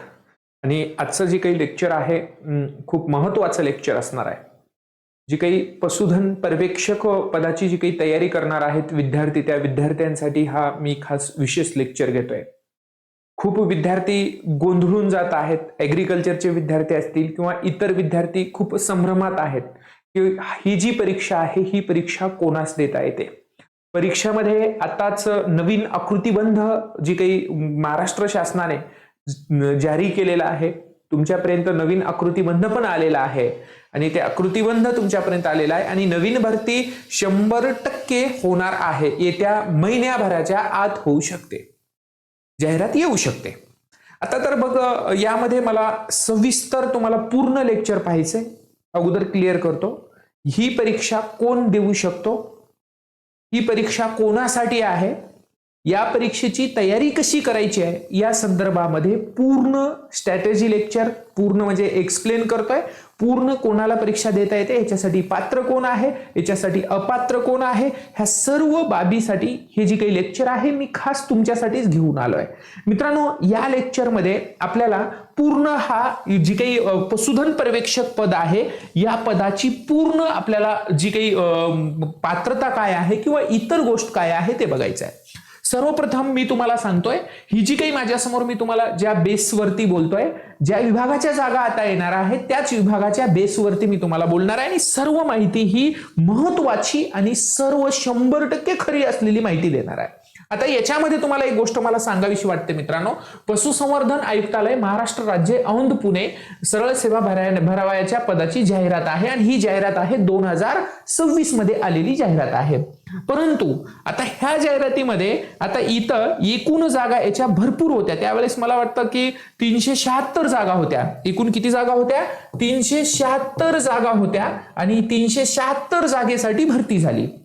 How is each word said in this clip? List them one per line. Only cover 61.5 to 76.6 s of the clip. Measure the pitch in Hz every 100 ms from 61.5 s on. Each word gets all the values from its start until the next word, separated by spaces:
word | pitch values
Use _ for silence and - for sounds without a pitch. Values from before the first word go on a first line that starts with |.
| 196
म्हणजे | 202 190 202
एक्सप्लेन | 185 180 - 220 233
करतोय, | 226 226 214 277 - - - -
पूर्ण | 226 254 262
कोणाला | 262 220 214 220
परीक्षा | 226 214 214 220
देता | 202 202 208
येते, | 202 247
याच्यासाठी | 202 190 190 185
पात्र | 180 190 - 254
कोण | 254 254
आहे, | 247 226 269 - - -
याच्यासाठी | - 190 190 190 185
अपात्र | 190 190 247 247 247
कोण | 240 254
आहे, | 254 220 269
ह्या | - - - 208
सर्व | - 269 294 311 320
बाबीसाठी | 320 185 180 226 220 196 226 247 - 208
हे | 196
जे | 214
काही | 208
लेक्चर | 180 - - 254
आहे, | 254 294
मी | 285 277
खास | - 277 277 -
तुमच्यासाठीच | 226 220 233 226 254 214
घेऊन | 160 156 143
आलोय. | 120 82 - - - - 208
मित्रांनो, | 202 294 302 285 294
या | 185 226 269
लेक्चरमध्ये | 254 - 262 240 220 180 202 - -
आपल्याला | 185 226 233 196 - - - -
पूर्ण | 294 285 294
हा | 285 - 226 254 - 185 196
जी | 156
काही, | 202